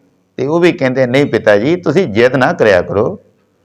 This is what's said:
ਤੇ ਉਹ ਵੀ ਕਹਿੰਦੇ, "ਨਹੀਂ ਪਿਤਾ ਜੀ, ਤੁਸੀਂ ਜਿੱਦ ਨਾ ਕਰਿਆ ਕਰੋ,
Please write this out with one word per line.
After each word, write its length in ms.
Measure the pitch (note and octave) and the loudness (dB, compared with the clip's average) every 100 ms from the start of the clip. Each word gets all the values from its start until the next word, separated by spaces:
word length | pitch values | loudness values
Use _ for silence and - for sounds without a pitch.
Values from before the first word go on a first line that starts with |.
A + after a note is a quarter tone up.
| _ _ _ - | _ _ _ -8
ਤੇ 100 | C3 | -4
ਉਹ 120 | E3 | 0
ਵੀ 120 | F3 | 0
ਕਹਿੰਦੇ, 340 | - C3 B2+ B2+ | 0 -2 -2 0
"ਨਹੀਂ 200 | B2+ C#3+ | 0 0
ਪਿਤਾ 320 | A2 A2 G2+ | 0 2 2
ਜੀ, 180 | A#2+ F3 | 2 -2
ਤੁਸੀਂ 320 | F3 D3+ E3 | -2 -2 0
ਜਿੱਦ 280 | G2+ B2 C3 | 0 2 2
ਨਾ 180 | C3 | -2
ਕਰਿਆ 280 | F3 A2+ F#2 | 0 2 2
ਕਰੋ, 340 | F2 F#2 C3 G#3 _ _ _ _ | 0 -2 -4 -6 _ _ _ _